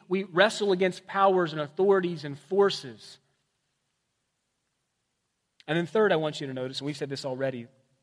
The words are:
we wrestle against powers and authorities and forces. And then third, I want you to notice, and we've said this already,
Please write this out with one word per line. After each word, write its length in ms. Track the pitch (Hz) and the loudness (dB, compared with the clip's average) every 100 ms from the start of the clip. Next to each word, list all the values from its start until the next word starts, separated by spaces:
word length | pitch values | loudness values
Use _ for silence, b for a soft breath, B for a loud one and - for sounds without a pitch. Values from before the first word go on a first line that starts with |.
| b | b
we 140 | 190 | -4
wrestle 500 | 202 165 208 - 202 | -2 2 2 2 0
against 340 | 185 185 175 - | 2 0 -2 -6
powers 460 | 196 196 185 170 | 2 4 4 0
and 80 | 156 | -4
authorities 640 | 147 - 196 196 180 165 143 | -8 0 4 4 2 -6 -10
and 120 | 139 | -12
forces. 800 | - 190 196 - 131 107 - - _ _ _ _ _ _ _ _ _ _ _ _ _ _ _ _ _ _ _ _ _ _ _ _ - | -4 2 4 2 -10 -16 -20 -20 _ _ _ _ _ _ _ _ _ _ _ _ _ _ _ _ _ _ _ _ _ _ _ _ -4
And 120 | 160 | -2
then 80 | 170 | 0
third, 260 | 220 208 | 2 4
I 60 | 165 | 2
want 240 | 156 151 | 0 -6
you 60 | 143 | -8
to 60 | |
notice, 260 | 131 127 131 | -8 -8 -8
and 60 | 139 | -8
we've 120 | 139 | -8
said 120 | 143 | -8
this 140 | 135 | -8
already, 440 | 143 127 135 127 117 _ _ _ | -8 -4 -4 -6 -14 _ _ _